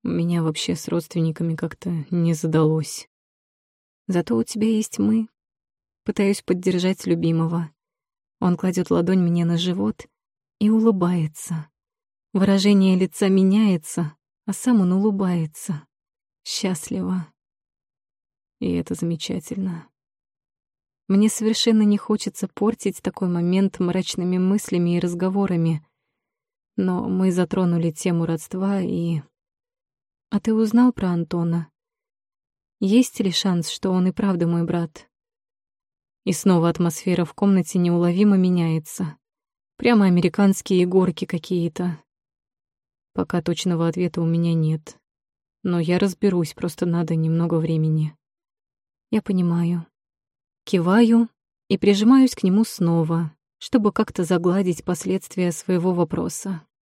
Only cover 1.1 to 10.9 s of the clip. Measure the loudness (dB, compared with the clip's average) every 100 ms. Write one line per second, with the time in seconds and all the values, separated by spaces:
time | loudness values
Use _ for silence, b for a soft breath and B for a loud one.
1.1 | -2 -2 -2 -4 -4 -6 -8 -8 -6 -4
2.1 | 0 0 0 0 2 2 0 -4 -12 -16
3.1 | _ _ _ _ _ _ _ _ _ -4
4.1 | -2 0 -2 -2 -2 0 0 -4 -2 0
5.1 | 0 -2 _ _ _ _ _ _ _ -8
6.1 | 0 0 0 -2 -2 0 0 0 -2 -2
7.1 | 0 0 0 0 -2 -6 _ _ _ _
8.1 | _ _ _ 0 0 0 -2 0 0 2
9.1 | 2 2 2 0 0 -2 -2 -4 -6 -16
10.1 | _ _ _ _ _ 2 4 4